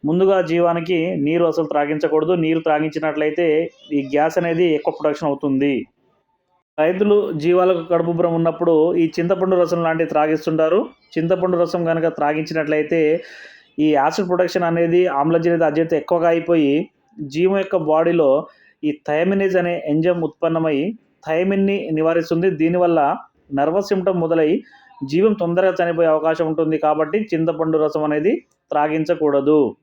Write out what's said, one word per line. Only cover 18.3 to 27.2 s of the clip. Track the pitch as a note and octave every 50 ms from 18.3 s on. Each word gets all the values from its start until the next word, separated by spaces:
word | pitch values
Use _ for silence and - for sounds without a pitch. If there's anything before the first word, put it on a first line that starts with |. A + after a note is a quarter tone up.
| C3+ D3 C#3+ - - _ _ _ _ _ -
ఈ | D3+ D3 - _
థైమినేజ్ | - D3 D#3 E3+ F#3 G3 G3 G3 F#3+ F#3+
అనే | F#3 F3 F3 F3 E3 -
ఎంజైమ్ | D#3 D3 D#3 D#3+ F3+ F3 F3
ఉత్పన్నమై | E3 D3+ - _ - E3 E3 E3 D#3+ D#3+ D3+ C3+ D3+ G3 A#3 - _ _ _ _ _
థైమిన్ని | D3+ D#3+ E3 F3+ F#3+ G3 G3 G3 G3 G3 G3+ - -
నివారిస్తుంది. | D#3+ D#3 D#3 D#3+ E3 E3+ D#3+ - E3+ E3 F3 F#3+
దీనివల్ల | F3+ D3 D#3+ E3 F3 F3+ F3+ F3 E3+ D#3+ C#3+ C#3+ F3 B3 - _ _ _ _ _ C#3
నర్వస్ | C#3 C#3+ D#3 E3 G3 G3 G3
సిమ్టమ్ | G#3 F#3+ F3+ G3 F#3 F3
మొదలై | E3+ D#3+ E3 E3 D#3+ D3+ E3+ C#4+ - - _ - _ _ - - C#3
జీవం | C3+ C#3+ E3+ G3 A3
తొందరగా | G#3 G3+ F3+ E3+ E3+ F3+ F#3+ F#3+ F3+ F#3
చనిపోయే | F3 E3+ E3+ D#3+ E3+ D#3+
అవకాశం | D#3 D#3 D3+ D#3+ D#3+ D#3+ E3+
ఉంటుంది. | D#3+ D#3+ D#3 E3 D#3 D#3+ D3+
కాబట్టి | - D3+ D3+ D3+ D#3 D3+ D3+ A3